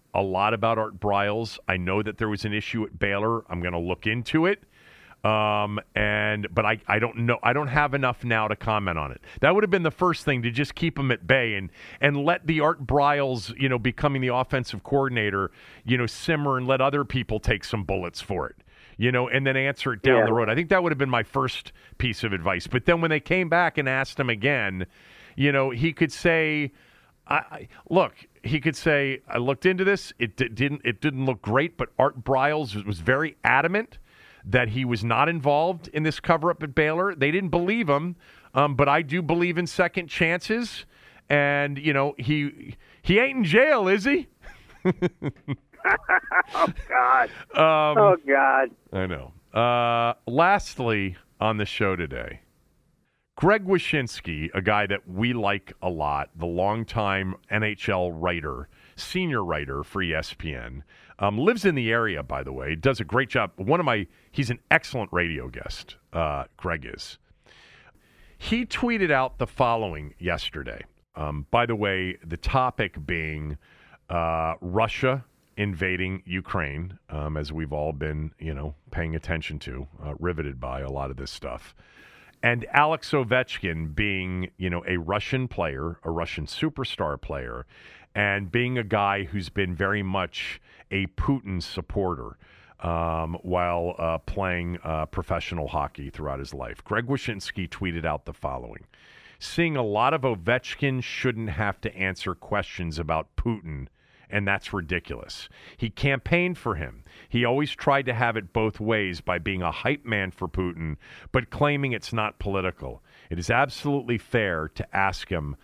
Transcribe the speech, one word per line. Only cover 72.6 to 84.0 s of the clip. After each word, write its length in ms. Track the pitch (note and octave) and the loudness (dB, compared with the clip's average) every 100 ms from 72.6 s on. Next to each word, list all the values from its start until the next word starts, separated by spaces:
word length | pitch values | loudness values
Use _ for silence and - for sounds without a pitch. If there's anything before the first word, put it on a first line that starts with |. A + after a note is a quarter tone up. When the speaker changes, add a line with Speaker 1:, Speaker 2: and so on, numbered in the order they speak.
| B2+ - G2+ - D2 | 0 -2 -6 -6 -6
Speaker 1:
being, 520 | E2+ D#2 D2+ D2+ D2 _ _ _ - - | -4 -4 -6 -8 -10 _ _ _ -20 -6
uh, 460 | F2 E2 E2 D#2+ E2 | -2 0 0 -2 -4
Russia 640 | F2+ F#2+ A2+ - B2+ C3+ - _ _ - | -4 0 0 0 0 0 -4 _ _ -4
invading 640 | G#2 E2+ F#2+ F2+ F#2 F#2+ - | -4 0 0 0 -2 -4 -6
Ukraine, 720 | F2+ - G2 D2 C#2+ F2 F#2 - | -6 -4 -4 -4 -4 -8 -10 -10
um, 280 | D2+ D2+ D2+ | -6 -4 -4
as 140 | D2+ | -6
we've 220 | D#2 D2+ | -6 -6
all 200 | D2+ D2+ | -4 -4
been, 380 | D2 D#2 D2+ D#2 - | -4 -6 -4 -6 -8
you 140 | D#2+ | -8
know, 200 | C#2+ D2+ D2 - | -6 -8 -12 -10
paying 260 | - E2 D#2+ | -6 -4 -6
attention 440 | - E2 - D2+ | -4 -6 -4 -10
to, 280 | - B1+ C2+ - | -10 -12 -12 -12
uh, 100 | D2 C#2 | -10 -6
riveted 420 | E2+ D#2+ D2 C2 | -4 -4 -6 -6
by 200 | B1+ C2 | -8 -6
a 100 | C2+ | -6
lot 220 | C2+ C2+ | -6 -8
of 60 | C2 | -8
this 120 | C2 | -12
stuff. 460 | - B1+ B1 - - - - - - - - | -10 -10 -12 -14 -20 -20 -20 -20 -20 -20 -2
And 240 | A#2 A#2+ A2+ | 0 0 0
Alex 400 | C#3+ D3+ D#3+ - | 2 4 2 0
Ovechkin 840 | D3 A#2 B2+ - - F#2 D#2+ D#2+ | 0 2 0 0 -4 -4 -2 -4
being, 560 | D2+ | -2